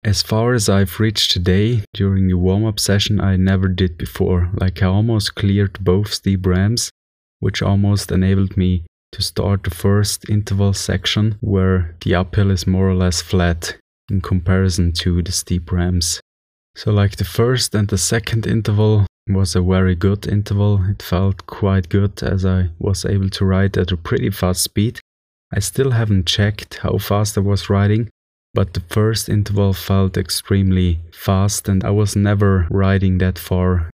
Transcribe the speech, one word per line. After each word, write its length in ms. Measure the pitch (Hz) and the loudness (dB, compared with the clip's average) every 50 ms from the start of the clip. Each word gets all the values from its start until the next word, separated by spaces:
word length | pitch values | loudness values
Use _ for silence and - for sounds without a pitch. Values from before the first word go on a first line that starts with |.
| - | 0
As 180 | 107 98 - | 0 -2 -2
far 340 | - - 110 110 117 120 127 | -2 -2 0 0 2 2 0
as 120 | 120 101 | 0 2
I've 320 | - 98 95 98 95 - - | 2 2 2 2 0 0 -2
reached 320 | 107 113 107 - - - | -2 -2 0 -2 -2 -2
today, 540 | - 92 87 92 90 98 104 117 123 113 101 _ - | 0 0 2 2 2 2 2 2 0 -2 -2 _ -4
during 340 | - 101 98 98 95 95 | -2 0 2 2 2 2
the 60 | 92 92 | 2 2
warm-up 480 | 90 90 92 95 101 107 110 104 - | 2 2 2 2 2 0 -2 -2 -2
session, 400 | - - 98 101 - - 107 98 | 0 0 0 0 2 0 0 0
I 160 | - 98 95 | 2 2 2
never 320 | 92 92 95 98 92 95 95 | 2 2 2 2 2 2 0
did 280 | 92 90 95 87 85 | 0 0 0 -2 -2
before. 520 | - 95 - - - 95 90 92 87 90 87 95 | -6 -10 -10 -4 -2 0 0 2 0 0 0 -2
Like, 280 | - 95 92 - - 98 | -2 -2 -2 0 0 0
I 40 | |
almost 480 | 92 92 101 107 117 117 107 101 - - | 0 2 2 2 2 0 0 -2 -4 -6
cleared 440 | - - 98 98 101 101 98 - - | -2 0 2 2 2 0 0 -2 -4
both 340 | 98 90 90 98 107 107 - | 0 0 2 0 0 -4 -6
steep 320 | - _ 98 98 92 92 | -4 _ -2 -2 0 0
ramps, 440 | 95 90 90 95 107 117 117 - - _ _ _ _ _ _ _ _ _ _ | 0 0 2 2 0 0 -2 -6 -8 _ _ _ _ _ _ _ _ _ _
which 220 | 113 107 104 - | -6 -4 -4 -2
almost 500 | 98 98 101 98 101 101 101 98 - - | -2 0 0 2 2 2 0 0 -2 -2
enabled 460 | 90 92 95 95 98 98 98 92 - | 0 0 2 2 2 2 0 0 0
me 260 | 95 92 92 92 87 82 - _ _ _ _ - | 0 0 2 0 -2 -4 -8 _ _ _ _ -8
to 80 | - | -8
start 420 | 98 - _ - - 101 101 98 - | -8 -6 _ -2 0 0 0 0 -2
the 60 | - | -6
first 600 | - - - 101 98 104 104 104 - - - - | -6 -2 0 2 2 2 2 0 -4 -8 -4 -2
interval 440 | 107 107 104 - 101 98 101 98 98 | -2 -2 0 -2 0 0 2 2 0
section, 640 | - - - 95 92 - - - 110 104 110 107 - | 0 -2 -4 -4 -2 -2 -2 0 0 0 0 0 -2
where 560 | - 107 98 95 95 92 95 92 87 80 - - | -2 0 2 2 2 2 2 2 0 -4 -8 -8
the 140 | - 98 92 | -2 0 0
uphill 360 | 87 92 92 - 104 101 98 | 0 0 0 0 0 2 2
is 160 | 95 90 - | 0 0 0
more 220 | 95 92 95 95 95 | 0 0 2 2 2
or 60 | 92 | 2
less 260 | 90 92 90 87 - | 2 0 0 0 -2
flat 560 | - - - 92 87 87 85 82 - - - - _ _ _ _ _ - | -4 -2 0 0 2 0 0 -2 -6 -12 -12 -14 _ _ _ _ _ -4
in 80 | 101 92 | -4 -4
comparison 720 | - - 95 90 82 90 92 92 95 95 90 - 87 87 | -2 -2 -2 -2 0 0 2 2 2 0 0 0 0 0
to 300 | 82 - - 92 87 87 | 0 -2 -2 0 0 0
the 100 | 85 92 | -2 -2
steep 400 | 90 - - - 95 90 85 - | -6 -6 -4 -4 -4 -4 -4 -4
ramps. 480 | 92 87 85 90 90 90 82 - - - _ _ _ _ _ _ _ _ _ _ _ | -2 -2 0 0 0 0 -2 -2 -6 -8 _ _ _ _ _ _ _ _ _ _ _
So, 160 | - - 110 | -6 -2 0
like, 240 | 104 104 101 101 - | 2 2 2 2 0
the 80 | - 98 | -4 -6
first 500 | - - - 117 123 131 120 - - - | -4 0 0 0 2 2 0 -2 -2 -2
and 140 | 110 104 | -2 0
the 100 | 101 107 | 0 -2
second 480 | 92 - - 113 113 - - - 113 107 | -2 -2 0 -2 -2 -2 -2 -4 -2 -2
interval 600 | 113 117 113 104 - 104 104 107 107 107 104 98 - _ _ _ | -2 -2 -2 0 0 0 2 2 4 4 2 2 0 _ _ _
was 280 | - 98 95 98 92 - | -2 0 0 0 0 0
a 60 | 92 90 | 0 2
very 320 | 90 92 92 92 92 90 | 2 2 2 2 2 2
good 320 | 85 90 95 101 101 - | 2 0 0 0 -2 -4
interval. 580 | - 98 104 101 - 101 101 104 104 104 98 92 | -2 -2 -2 -2 -2 0 0 2 2 2 2 0
It 140 | 98 98 - | 0 -2 -4
felt 460 | - - 92 87 95 98 95 - - | -4 -4 -2 0 0 0 -2 -4 -8
quite 420 | - - - 107 95 95 95 92 - | -16 -6 -2 0 2 2 0 0 0
good, 320 | - 101 101 101 - - | 0 0 0 0 -2 -4
as 240 | - - 92 95 92 | -4 -2 -2 0 0
I 240 | 95 92 92 90 85 82 | 0 2 2 0 -2 -4
was 280 | - - 98 95 - - | -4 -2 -2 -2 -2 -2
able 260 | 95 101 98 95 95 | -2 0 0 0 -2
to 120 | - - 101 | -2 0 0
ride 320 | 95 95 95 98 98 - | 2 2 2 2 2 2
at 160 | 98 92 85 | 0 0 0
a 60 | 92 | -2
pretty 320 | 85 - - 117 - - 110 | -6 -4 -4 -2 -2 -2 -2
fast 320 | 98 - 92 90 90 - | -2 -2 -2 -2 0 -2
speed. 380 | - - _ 104 104 120 - - _ _ _ _ _ _ _ _ _ _ | -4 -4 _ -2 -2 -2 -2 -8 _ _ _ _ _ _ _ _ _ _
I 100 | - 110 | -4 -4
still 280 | 101 - - - 139 135 | -4 -2 -2 -2 0 0
haven't 380 | 123 113 113 107 101 95 90 | 2 0 2 2 0 0 2
checked 480 | - - - 104 104 107 - - _ - - - | 0 0 2 0 0 0 -4 -12 _ -14 -8 -4
how 160 | - - 104 | -2 -2 -2
fast 360 | 104 - 101 101 107 104 - | -2 -2 0 0 0 -2 -2
I 60 | 104 | -2
was 260 | 95 101 101 95 - | 0 0 0 -2 0
riding, 420 | - 101 98 101 101 107 110 120 104 _ _ _ _ _ _ _ _ _ | 0 0 2 2 2 2 0 -2 -4 _ _ _ _ _ _ _ _ _
but 220 | - 98 82 - | -2 -2 -2 -2
the 60 | - | -8
first 460 | - - - 107 107 110 113 - - | -8 -2 -2 0 0 2 0 -2 -2
interval 460 | - 104 104 98 - 101 101 101 98 92 | 0 0 0 0 0 0 0 2 0 0
felt 420 | - - - 98 98 95 95 - | -2 -2 0 2 2 2 2 0
extremely 840 | 98 95 - - - - - 101 98 98 95 92 92 90 87 85 82 82 - | -2 -4 -4 -6 -8 -2 0 0 2 4 4 2 2 2 2 0 -2 -4 -12
fast, 560 | - - - - 98 95 98 104 - - - | -18 -6 -2 0 2 2 2 0 -2 -4 -2
and 160 | - 98 95 - | 0 0 0 0
I 60 | - | 0
was 260 | 101 104 107 98 - | 0 0 0 0 0
never 520 | 104 101 101 104 101 104 98 98 92 87 80 | 0 2 2 2 2 4 4 4 2 2 0
riding 480 | - 98 95 95 98 95 95 95 92 | 0 0 2 2 2 2 2 2 2
that 220 | 92 92 90 90 - | 2 2 0 -2 -4
far 500 | - - 92 90 90 92 90 87 82 82 - | -4 -2 0 0 2 2 0 0 -2 -4 -10